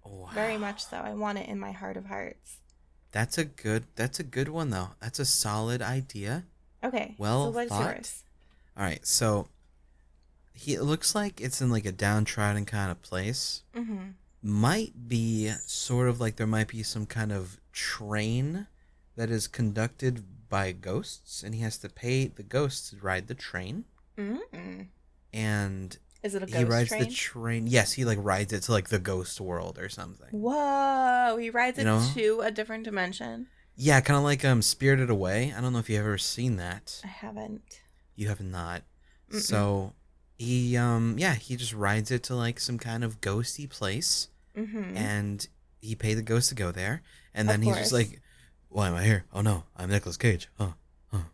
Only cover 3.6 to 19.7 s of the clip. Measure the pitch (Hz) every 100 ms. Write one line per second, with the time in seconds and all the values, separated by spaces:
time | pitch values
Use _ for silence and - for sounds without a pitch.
3.6 | 107 110 120 - 123 135 143 127 147 160
4.6 | 151 98 92 - 113 - 135 - 110 107
5.6 | 110 123 107 131 131 104 101 147 180 _
6.6 | _ _ 254 247 - 214 104 123 143 233
7.6 | 240 101 135 - - - - _ _ _
8.6 | _ - 98 76 - - 117 104 92 _
9.6 | _ _ _ _ _ _ _ _ _ -
10.6 | - 110 143 160 - 214 208 - 123 131
11.6 | 127 113 98 92 101 107 107 - 104 104
12.6 | 101 104 98 87 - 92 98 131 - -
13.6 | _ 233 233 202 190 185 _ _ 104 104
14.6 | 117 196 220 - 117 120 113 110 107 107
15.6 | - - - 123 123 120 113 - 110 110
16.6 | 107 113 107 113 104 113 107 101 92 98
17.6 | _ - - - 107 107 107 120 139 175
18.6 | 208 _ _ _ _ - 113 113 - -
19.6 | 113